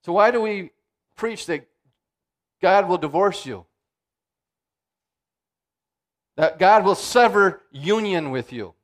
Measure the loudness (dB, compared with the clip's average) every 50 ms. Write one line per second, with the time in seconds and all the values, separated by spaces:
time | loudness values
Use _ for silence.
0 | _ -2 0 2 2 2 2 0 -4 -4 -6 -8 -10 -14 _ _ _ _ _ _
1 | _ _ _ -8 -8 -8 -8 -10 -8 -8 -8 -8 _ _ _ _ _ _ _ _
2 | _ _ _ _ _ _ _ _ _ _ _ _ 0 4 4 4 2 2 -2 -4
3 | -4 -4 -2 0 0 0 -2 -4 -12 -14 -14 -16 -18 _ _ _ _ _ _ _
4 | _ _ _ _ _ _ _ _ _ _ _ _ _ _ _ _ _ _ _ _
5 | _ _ _ _ _ _ _ _ _ _ _ _ _ _ _ _ _ _ _ _
6 | _ _ _ _ _ _ _ -2 -2 -2 0 2 4 6 6 6 4 2 0 0
7 | -4 0 2 4 4 4 4 2 2 2 0 -4 _ _ -20 -10 -2 -2 -2 0
8 | 0 -2 -4 -4 -4 -4 -8 -8 -8 -8 -12 -14 -14 -14 _ _